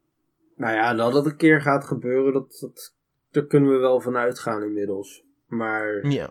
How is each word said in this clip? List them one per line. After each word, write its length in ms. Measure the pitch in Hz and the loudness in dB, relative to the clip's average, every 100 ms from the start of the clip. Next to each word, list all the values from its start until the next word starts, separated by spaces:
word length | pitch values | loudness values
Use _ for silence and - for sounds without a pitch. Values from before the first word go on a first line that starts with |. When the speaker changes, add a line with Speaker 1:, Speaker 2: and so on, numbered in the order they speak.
| _ _ _ _ _ - | _ _ _ _ _ -6
Speaker 1:
Nou 180 | 113 | -2
ja, 200 | 110 117 | 0 0
dat 180 | 113 117 | 2 2
het 120 | 139 147 | 2 0
een 100 | 151 | 2
keer 240 | 160 151 | 4 4
gaat 240 | 143 139 | 4 0
gebeuren, 480 | - 139 123 131 135 | -2 -6 -2 0 0
dat, 240 | 135 135 - | 0 -6 -14
dat, 340 | 135 - - _ _ _ _ | -16 -16 -20 _ _ _ _
daar 160 | 147 143 | -4 2
kunnen 240 | 147 139 | 4 4
we 60 | 135 | 4
wel 240 | 127 127 | 4 2
van 160 | 123 123 | 0 -2
uitgaan 460 | 120 123 - 107 | -2 -4 -6 -4
inmiddels. 640 | 104 104 101 98 101 - _ _ _ | -4 -4 -4 -6 -10 -20 _ _ _
Maar, 600 | 117 110 107 107 104 139 | -6 -4 -4 -4 -4 -2
Speaker 2:
Ja. 220 | 131 76 | -2 -6